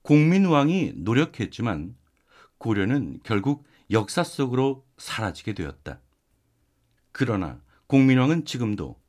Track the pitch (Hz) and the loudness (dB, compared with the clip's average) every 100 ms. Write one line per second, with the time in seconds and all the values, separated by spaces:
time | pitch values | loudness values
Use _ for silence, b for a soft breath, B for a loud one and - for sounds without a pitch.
0 | - 151 156 190 190 147 143 185 131 - | 4 4 6 4 4 4 2 0 -2 -4
1 | 95 120 165 - 92 - 117 80 80 120 | 0 0 0 -4 -8 -4 -6 -4 -8 -16
2 | _ _ b b b _ 113 101 98 139 | _ _ b b b _ -2 0 0 -2
3 | 87 65 - 104 127 147 b b b 107 | -4 -10 -4 -2 0 -4 b b b -2
4 | 101 - 175 - 131 127 135 135 _ _ | 0 -4 -4 -4 -2 0 -2 -4 _ _
5 | - - 104 - - 104 73 67 - 64 | -12 -6 -6 -6 -10 -8 -10 -10 -16 -18
6 | _ _ _ _ _ _ _ _ _ _ | _ _ _ _ _ _ _ _ _ _
7 | _ - 123 101 82 60 _ _ _ 135 | _ -4 -2 -2 -4 -10 _ _ _ 4
8 | 131 127 131 170 156 123 117 101 69 58 | 6 4 4 0 -4 -4 -4 -4 -8 -12